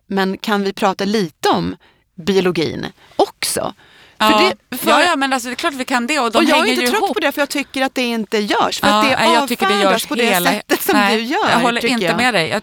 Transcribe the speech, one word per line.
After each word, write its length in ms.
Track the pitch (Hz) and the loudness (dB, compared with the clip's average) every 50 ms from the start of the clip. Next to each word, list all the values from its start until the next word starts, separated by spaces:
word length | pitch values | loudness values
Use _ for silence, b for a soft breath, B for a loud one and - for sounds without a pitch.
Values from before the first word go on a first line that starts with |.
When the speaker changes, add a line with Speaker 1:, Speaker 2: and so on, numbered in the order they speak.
| _ | _
Speaker 1:
men 320 | _ 202 196 190 190 196 190 | _ -2 -2 0 -2 -2 -6
kan 260 | - 226 214 202 196 | -4 -2 -2 0 0
vi 80 | 196 | -2
prata 320 | 196 - 226 196 185 - 202 | -4 0 -2 -2 0 -2 -4
lite 440 | 202 208 226 190 156 - _ - - | -2 0 0 -2 -2 -6 _ 2 2
om 280 | 349 - 170 175 180 b b b b b b b _ | 2 2 0 -4 -8 b b b b b b b _
biologin 720 | - 160 202 190 190 185 185 170 170 151 120 90 - - - B B B B B | -6 -2 2 2 2 2 2 0 0 -2 -2 -4 -6 -8 -10 B B B B B
också? 580 | B 403 - - _ - - - - - - - B B B B B B B B B | B -2 -2 -2 _ -6 -4 -4 -4 -6 -6 -8 B B B B B B B B B
För 120 | 220 214 | 2 4
Speaker 2:
Ja. 220 | 214 214 - - - - _ _ | 4 4 4 2 0 -4 _ _
Speaker 1:
det, 60 | 247 247 | -12 -4
för 120 | - 330 | 0 2
Speaker 2:
Ja, 120 | 302 294 | 4 4
ja, 140 | 320 359 330 | 4 2 2
men 160 | 277 277 269 | 0 0 -2
alltså, 160 | 269 254 233 254 | -2 -4 -4 -6
det 40 | |
är 40 | 240 | -8
klart 180 | - - 339 285 | -4 -4 -6 -4
vi 100 | 254 254 | -4 -4
kan 220 | - 277 247 233 | -2 -2 -2 0
det, 120 | 240 311 294 | -2 -2 -2
och 120 | 247 233 | -2 0
de 60 | 220 285 | 2 2
Speaker 1:
och 60 | 330 | 2
jag 60 | 311 | 4
är 40 | 302 302 | 2 2
Speaker 2:
hänger 80 | 339 415 | 2 2
Speaker 1:
inte 120 | 254 - 247 | 0 0 0
Speaker 2:
ju 60 | 240 | 0
Speaker 1:
trött 80 | 311 427 | 0 0
Speaker 2:
ihop. 120 | 392 392 262 | 0 -2 -2
Speaker 1:
på 60 | 415 | 0
det, 120 | 349 277 | -2 -2
för 80 | - 302 | 0 -2
jag 60 | 285 - | -4 -2
tycker 340 | - 294 262 - - 269 | -2 -6 -6 -4 -4 -2
att 120 | 262 262 - | -2 -2 -2
det 80 | 269 | -2
inte 360 | 247 240 233 226 214 - - 208 | -2 -2 -2 -4 -4 -2 -2 -2
görs, 420 | 208 202 339 453 - - - - | -2 0 0 0 0 -2 -2 0
för 60 | - | 0
att 180 | 202 208 214 214 | 2 2 4 2
Speaker 2:
Ja, 60 | 269 | 2
Speaker 1:
det 60 | 254 | 2
Speaker 2:
nej, 180 | - 226 220 226 | 2 2 2 2
jag 140 | 233 277 233 | 2 2 0
tycker 180 | 240 - - | -2 -2 0
det 80 | 190 202 | 0 0
Speaker 1:
avfärdas 180 | 202 196 190 | 2 2 2
Speaker 2:
görs 140 | 190 226 - | 0 0 -2
Speaker 1:
på 80 | - 294 | -4 -2
det 100 | 226 247 | 0 0
Speaker 2:
hela 240 | 233 190 180 175 165 | 2 2 2 2 0
Speaker 1:
sättet 300 | 185 208 - - 349 330 | -2 -2 -2 -2 -2 -2
som 120 | - - 359 - | 0 0 2 2
Speaker 2:
nej, 180 | 202 196 214 | 2 2 2
Speaker 1:
du 60 | 220 | 0
gör, 280 | 226 233 311 403 415 254 | -2 -2 -2 0 0 2
Speaker 2:
jag 80 | - 233 | 2 2
håller 200 | 247 240 240 233 | 2 0 0 0
Speaker 1:
tycker 140 | 233 254 262 | 0 0 0
Speaker 2:
inte 120 | 226 220 | 0 0
Speaker 1:
jag. 100 | 165 - | 0 0
Speaker 2:
med 180 | - 240 254 220 | 0 0 2 2
dig. 140 | 185 160 - | 0 0 0
Jag, 140 | - 214 | -4 -6